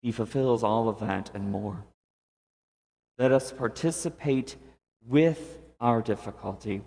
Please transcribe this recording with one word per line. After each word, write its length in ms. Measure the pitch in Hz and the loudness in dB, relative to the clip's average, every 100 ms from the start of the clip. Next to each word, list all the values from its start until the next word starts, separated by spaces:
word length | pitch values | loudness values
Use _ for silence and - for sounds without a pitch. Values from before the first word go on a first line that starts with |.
He 120 | 120 | -4
fulfills 500 | 113 110 135 131 117 | -4 -2 0 2 2
all 280 | 104 110 113 | 4 2 2
of 100 | 101 | -2
that 300 | 101 95 98 | -2 -4 -4
and 160 | 101 101 | -6 -4
more. 320 | 98 104 101 104 _ _ _ _ _ _ _ _ _ _ _ _ - | -4 -6 -10 -14 _ _ _ _ _ _ _ _ _ _ _ _ 0
Let 140 | 131 | 4
us 200 | 131 131 | 4 2
participate 1040 | - 120 - 165 160 170 - 143 135 127 - - _ _ _ 117 | -4 -6 -2 -2 -2 -6 -4 0 0 -2 -12 -20 _ _ _ 2
with 520 | 139 165 160 - - - _ | 6 6 2 -8 -16 -20 _
our 220 | 120 117 | 2 2
difficulty, 800 | 110 101 - - 98 98 107 98 | 2 -4 -4 -10 -10 -8 -6 -6